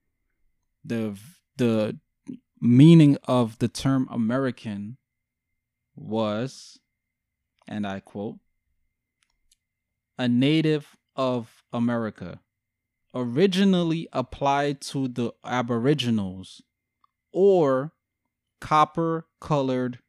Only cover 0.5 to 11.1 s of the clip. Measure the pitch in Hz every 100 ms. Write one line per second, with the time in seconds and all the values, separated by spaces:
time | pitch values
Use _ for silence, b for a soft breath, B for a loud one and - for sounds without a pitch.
0.5 | _ _ _ - 117 110 101 120 - _
1.5 | - 120 110 107 - _ _ - - _
2.5 | _ 117 123 160 165 147 139 - 127 113
3.5 | 110 120 - 135 135 131 120 110 127 135
4.5 | 120 117 101 104 131 _ _ _ _ _
5.5 | _ _ _ _ - 101 110 107 104 131
6.5 | - - - _ _ _ _ _ _ _
7.5 | _ - 107 101 98 - 104 107 - _
8.5 | _ _ _ _ _ _ _ _ _ _
9.5 | _ _ _ _ _ _ - 127 120 139
10.5 | 160 156 151 - _ _